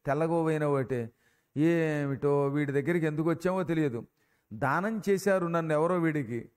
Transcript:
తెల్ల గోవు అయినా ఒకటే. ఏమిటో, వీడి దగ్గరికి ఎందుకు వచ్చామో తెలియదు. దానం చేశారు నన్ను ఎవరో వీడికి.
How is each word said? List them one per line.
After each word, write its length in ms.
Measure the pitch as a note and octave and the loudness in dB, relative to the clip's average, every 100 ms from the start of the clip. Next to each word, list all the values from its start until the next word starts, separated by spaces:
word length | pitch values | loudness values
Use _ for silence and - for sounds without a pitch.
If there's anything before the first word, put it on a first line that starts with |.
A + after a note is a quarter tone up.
| C#3+ | -2
తెల్ల 200 | C#3+ E3 | 0 0
గోవు 240 | E3+ D#3+ | 0 0
అయినా 180 | D#3 D3 | 0 0
ఒకటే. 440 | C#3 B2+ B2 A2+ - _ _ _ C#3 | 0 0 -4 -6 -12 _ _ _ 0
ఏమిటో, 880 | D#3+ E3+ D#3 D3 C#3 C3 C#3+ C#3+ C#3 | 2 2 0 -2 -2 -2 2 2 2
వీడి 240 | C#3+ C#3+ | 0 0
దగ్గరికి 340 | C#3 C#3 F3 D#3 | 0 0 0 0
ఎందుకు 240 | D3+ D#3+ | 0 0
వచ్చామో 340 | D#3+ F#3 F#3 | 0 0 -2
తెలియదు. 420 | E3 D#3+ D3 A#2 - _ _ _ - | 0 0 0 -2 -10 _ _ _ -14
దానం 480 | G#2+ C3+ D#3 G#3 A3 F#3+ | -4 0 0 -2 -2 0
చేశారు 380 | F#3+ G3+ F#3+ E3+ | 0 2 2 2
నన్ను 260 | E3+ D#3+ | 0 0
ఎవరో 240 | D3+ E3+ F3+ | 2 2 2
వీడికి. 520 | E3 D3+ A2+ A#2+ - | 0 0 -4 -6 -10